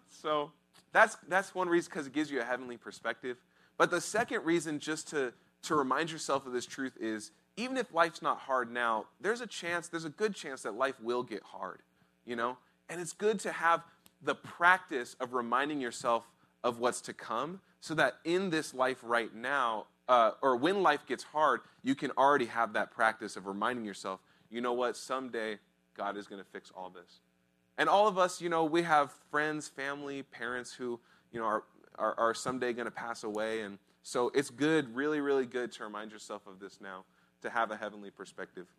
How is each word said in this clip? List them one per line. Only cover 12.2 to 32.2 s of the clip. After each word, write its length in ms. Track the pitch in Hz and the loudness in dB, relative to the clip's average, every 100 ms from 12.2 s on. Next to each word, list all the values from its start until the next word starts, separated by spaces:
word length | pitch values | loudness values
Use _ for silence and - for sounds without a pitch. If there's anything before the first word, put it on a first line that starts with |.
| 117 | -8
you 100 | 117 | -2
know? 220 | 120 127 _ _ - | -2 -4 _ _ -12
And 100 | 170 | -10
it's 140 | 170 | -10
good 260 | - 208 208 | -2 0 0
to 100 | 202 | -2
have 320 | 156 165 165 - _ _ _ | 0 2 2 0 _ _ _
the 120 | 143 | -4
practice 840 | - - - 175 185 - 135 123 - | -4 -6 4 6 6 2 -4 -4 -6
of 120 | 127 | -2
reminding 480 | 123 117 123 147 147 | -2 2 2 2 0
yourself 500 | 123 - 123 117 - _ _ _ | -4 -2 0 0 -2 _ _ _
of 160 | 123 117 | -2 2
what's 220 | 123 - | 0 0
to 120 | - | -6
come 480 | - - 113 151 190 _ _ | -10 -6 -4 -4 -8 _ _
so 140 | - | -4
that 240 | 160 135 - | 2 2 2
in 260 | 160 180 196 | 0 0 2
this 240 | 156 - | 0 -2
life 240 | 127 131 127 | 0 0 0
right 320 | 117 117 107 | 0 2 0
now, 520 | 107 123 143 120 110 - _ - | -4 -2 0 0 -2 -8 _ 4
uh, 240 | 123 110 - | 6 6 4
or 160 | 135 123 | 2 4
when 260 | 156 202 | 2 4
life 220 | 165 147 | 4 2
gets 200 | - 120 | 0 -6
hard, 380 | - 151 151 117 - _ | -4 2 4 4 -2 _
you 120 | 123 135 | -2 -2
can 160 | 139 | 0
already 340 | - 139 143 113 | 6 8 6 4
have 260 | 117 113 | 0 0
that 180 | 110 - | 0 -2
practice 440 | - 110 107 107 104 | 2 2 2 -6 -8
of 100 | 95 | -6
reminding 380 | 98 113 123 | -2 -2 -2
yourself, 360 | 107 95 101 95 _ _ _ | -6 -8 -8 -8 _ _ _
"You 100 | 113 | -6
know 120 | 123 | -2
what? 240 | 123 120 107 | 0 -2 -4
Someday 640 | - 131 127 117 110 104 _ _ _ | -6 -6 -4 -6 -6 -6 _ _ _
God 220 | - 101 101 | -8 -6 -6
is 120 | 98 | -10
gonna 160 | 101 | -14
fix 260 | 92 98 - | -14 -16 -16
all 200 | 92 92 | -14 -14
this." 300 | 90 87 _ _ _ _ _ _ - | -16 -20 _ _ _ _ _ _ 0
And 120 | 156 | 4
all 180 | 190 214 | 6 6
of 120 | 185 | 4
us, 220 | 180 - | 2 0
you 80 | 170 | 0
know, 160 | 165 | 2
we 180 | 160 170 | 4 4
have 300 | 170 151 139 - _ | 6 4 4 -2 _
friends, 380 | 147 151 151 147 | -2 0 -2 -6
family, 540 | - 139 143 143 139 | -8 -8 -6 -8 -8
parents 500 | 135 - 120 123 120 | -10 -8 -6 -6 -8
who, 280 | - 123 117 _ _ _ | -6 -6 -6 _ _ _
you 80 | 117 | -4
know, 60 | 110 | 0
are, 180 | 107 - _ - - | 0 -2 _ -18 -2
are, 160 | 107 | 0
are 160 | - | 2